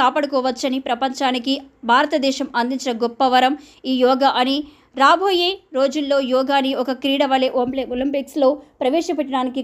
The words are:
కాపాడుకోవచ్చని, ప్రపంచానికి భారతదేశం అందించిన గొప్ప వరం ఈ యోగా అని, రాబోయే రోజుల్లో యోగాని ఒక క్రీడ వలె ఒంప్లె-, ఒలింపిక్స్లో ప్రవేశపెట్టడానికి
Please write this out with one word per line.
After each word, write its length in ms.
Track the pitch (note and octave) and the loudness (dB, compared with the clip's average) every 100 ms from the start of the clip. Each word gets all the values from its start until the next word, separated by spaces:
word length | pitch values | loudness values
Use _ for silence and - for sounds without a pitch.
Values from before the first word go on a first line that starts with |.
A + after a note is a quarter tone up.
కాపాడుకోవచ్చని, 800 | B3+ D4+ C#4+ C#4 B3+ B3 C#4 C4 C4+ | 0 0 -2 -2 -2 -2 -4 -2 -4
ప్రపంచానికి 680 | A#3+ C4+ C4+ C4 B3+ B3+ C#4 - _ A#3 | -4 -4 -2 -2 -2 -2 -4 -6 _ 2
భారతదేశం 580 | B3 D4+ D#4 C4+ C4+ C4+ A#3+ | 4 4 2 0 -2 -4 -4
అందించిన 320 | A#3+ C4 C4 A#3 | -2 -4 -4 -2
గొప్ప 200 | A#3 A#3 C4 | -4 0 2
వరం 200 | B3+ B3+ D4 - - - | 4 2 0 -10 -10 -4
ఈ 40 | B3+ | 2
యోగా 260 | B3+ C4 C#4 A#3+ | 4 4 2 2
అని, 140 | B3+ C#4 D4 _ _ C4 | 0 -2 -6 _ _ 2
రాబోయే 520 | C#4 E4+ G4 F4+ F4 G4 _ C4 | 4 4 2 0 0 -4 _ -2
రోజుల్లో 400 | C4+ D4 C#4 C#4 B3+ | 0 0 0 0 0
యోగాని 400 | C4 C4+ C#4 C4 C4+ | 0 2 0 0 -2
ఒక 100 | C4 C4 | -4 -2
క్రీడ 200 | C#4 C#4 C#4+ | 0 2 2
వలె 180 | C4 B3+ C4 | 2 0 0
ఒంప్లె-, 260 | B3 C4+ A#3+ | -2 -4 -6
ఒలింపిక్స్లో 560 | B3 C#4 C#4 - D#4 C4+ D4 - - | -4 -2 -4 -4 0 2 0 -6 -4
ప్రవేశపెట్టడానికి 840 | C4 E4 E4 D#4 C#4 C4 B3+ C4 | -2 0 -2 -4 -4 -4 -4 -6